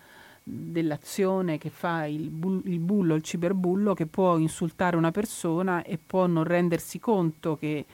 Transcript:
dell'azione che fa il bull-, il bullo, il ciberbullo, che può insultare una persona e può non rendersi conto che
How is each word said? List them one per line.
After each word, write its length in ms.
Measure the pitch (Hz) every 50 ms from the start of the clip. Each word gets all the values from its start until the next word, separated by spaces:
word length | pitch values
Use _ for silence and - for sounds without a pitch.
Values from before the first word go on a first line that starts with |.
| - - - - - - - -
dell'azione 1160 | _ - - 120 160 160 165 170 165 156 147 - - - - - 190 190 190 190 180 175 156 143
che 120 | - 151
fa 360 | - - - 175 170 165 156
il 240 | 151 151 151 165 151
bull-, 320 | 156 160 170 190 190 185 -
il 140 | 196 175 165
bullo, 360 | 165 175 208 208 185 160 156
il 80 | 156
ciberbullo, 720 | 156 - - 175 170 175 196 190 180 175 185 196 208 208 185
che 120 | - 165
può 300 | 160 - - 190 180 170
insultare 600 | 160 160 160 - - 180 165 - - 190 180 175
una 140 | 165 160 165
persona 720 | 165 202 214 - - - - 170 160 170 190 190 180 170
e 160 | - - - 160
può 280 | - - - 185 185
non 180 | 180 170 160 160
rendersi 540 | 165 175 175 175 175 165 160 - - - 180
conto 580 | - 247 220 190 170 165 156 - - 165 151
che 280 | 147 - 151 151 147 139 -